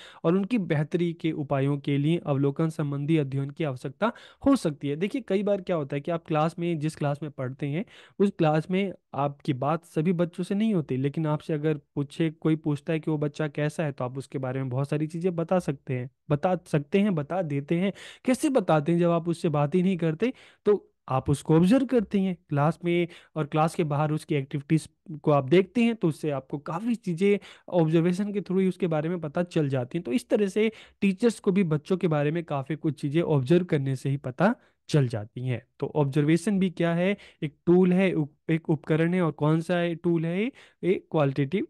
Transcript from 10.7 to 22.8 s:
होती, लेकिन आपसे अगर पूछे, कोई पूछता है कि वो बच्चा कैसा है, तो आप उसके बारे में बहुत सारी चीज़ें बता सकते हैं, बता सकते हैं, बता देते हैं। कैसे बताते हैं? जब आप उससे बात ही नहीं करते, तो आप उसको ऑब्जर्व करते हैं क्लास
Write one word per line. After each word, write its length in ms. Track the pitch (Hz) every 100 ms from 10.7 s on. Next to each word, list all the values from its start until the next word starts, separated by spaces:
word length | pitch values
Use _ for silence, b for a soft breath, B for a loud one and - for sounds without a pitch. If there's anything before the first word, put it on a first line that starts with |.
होती, 220 | 190 139 131
लेकिन 300 | 139 165 156
आपसे 280 | 151 -
अगर 200 | 151 156
पूछे, 560 | 147 - 147 143 - 160
कोई 260 | 156 160 156
पूछता 360 | 156 147 -
है 80 | 160
कि 100 | 156
वो 80 | 151
बच्चा 300 | 151 - 156
कैसा 360 | 147 151 -
है, 80 | 151
तो 120 | 135
आप 140 | 127 135
उसके 200 | - 143
बारे 220 | 127 131
में 80 | 135
बहुत 200 | 127 139
सारी 180 | 151 156
चीज़ें 300 | 170 185 165
बता 220 | 165 185
सकते 360 | 175 139 -
हैं, 160 | 123 127 - -
बता 280 | 147 185 180 -
सकते 340 | 151 143 196
हैं, 140 | 208
बता 280 | 160 143 180
देते 320 | 160 139 143
हैं। 180 | 170 196 B B B
कैसे 240 | - 254 311
बताते 440 | 262 180 156 147
हैं? 60 | 170
जब 120 | 175
आप 180 | 170 170
उससे 200 | 165 170
बात 260 | 147 147
ही 80 | 180
नहीं 140 | 185 175
करते, 360 | 165 156 240 B B B
तो 280 | 208 196 - _ -
आप 220 | 131 139
उसको 260 | 139 - 160
ऑब्जर्व 300 | 185 269 262
करते 340 | 247 202 202
हैं 160 | 190 175 _
क्लास 300 | 143 147 160